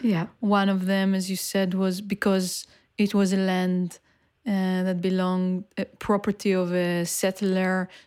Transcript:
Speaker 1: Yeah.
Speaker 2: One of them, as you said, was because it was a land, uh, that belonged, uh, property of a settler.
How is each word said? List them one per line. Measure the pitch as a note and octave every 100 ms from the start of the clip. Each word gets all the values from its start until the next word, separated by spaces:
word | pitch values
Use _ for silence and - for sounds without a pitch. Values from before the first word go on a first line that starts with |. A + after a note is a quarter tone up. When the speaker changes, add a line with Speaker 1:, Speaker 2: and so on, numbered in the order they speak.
Speaker 1:
Yeah. | A#3 F3 F3+ -
Speaker 2:
One | G#3 G3+ G3
of | F#3+ F#3
them, | G3 F#3+
as | F#3+ F#3
you | F#3
said, | - G3 F#3+
was | F#3+ F#3+ F#3
because | G#3 G3 G#3 F#3+ F3+ - - _ _ -
it | G3+
was | G#3 F#3+
a | F#3+
land, | F#3+ F#3 F#3 F3+ F3+ - _ _ _ _
uh, | B3 G3 F#3 F#3
that | F#3 F3+
belonged, | F#3 F#3 F#3 F#3 F#3 F#3 - -
uh, | F#3+ -
property | - G3+ G#3 G3 G3+
of | F#3 F3
a | F3+ F3 F3
settler. | E3+ - F#3+ F#3+ G3+ F#3 F#3 F#3 F#3 -